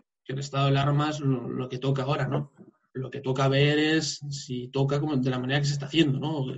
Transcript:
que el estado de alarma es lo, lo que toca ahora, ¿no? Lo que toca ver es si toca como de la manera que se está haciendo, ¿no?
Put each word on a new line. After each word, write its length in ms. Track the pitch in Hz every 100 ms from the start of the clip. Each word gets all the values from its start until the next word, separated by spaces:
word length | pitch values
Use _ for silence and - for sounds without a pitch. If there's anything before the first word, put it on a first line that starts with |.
| - _
que 80 | -
el 60 | 135
estado 240 | - 135
de 60 | 139
alarma 400 | 139 143 143 151
es 100 | 143
lo, 280 | 139 127 127
lo 200 | 127 127
que 100 | 131
toca 240 | 135 139
ahora, 240 | 131 147 135
¿no? 260 | 143 147 - - _ _
Lo 160 | 127 131
que 100 | 139
toca 260 | 131 131 135
ver 320 | 139 147 147
es 400 | 156 160 156 - 143
si 380 | 139 - 123 123
toca 300 | 135 139 143
como 180 | 151 135
de 140 | 131
la 80 | 127
manera 220 | 123 143
que 60 | 143
se 80 |
está 120 | - -
haciendo, 320 | 156 143 131
¿no? 280 | 147 156 127